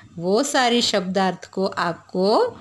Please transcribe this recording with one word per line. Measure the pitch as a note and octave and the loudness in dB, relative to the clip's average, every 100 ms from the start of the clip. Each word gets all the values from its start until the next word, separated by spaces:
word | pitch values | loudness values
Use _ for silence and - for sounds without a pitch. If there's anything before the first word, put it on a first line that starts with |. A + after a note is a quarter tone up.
| - E3+ | -18 -6
वो | E3+ G#3 | 0 0
सारे | C#4+ C#4+ B3 A#3+ | 2 2 2 2
शब्दार्थ | A#3 G#3 F3+ F#3+ F#3+ F3 - | 2 0 0 0 0 -2 -8
को | - F#3+ | -4 -4
आपको | - F3 E3 - F#3 F#3+ B3+ A#4+ - | -2 -6 -6 -8 -2 2 2 0 -4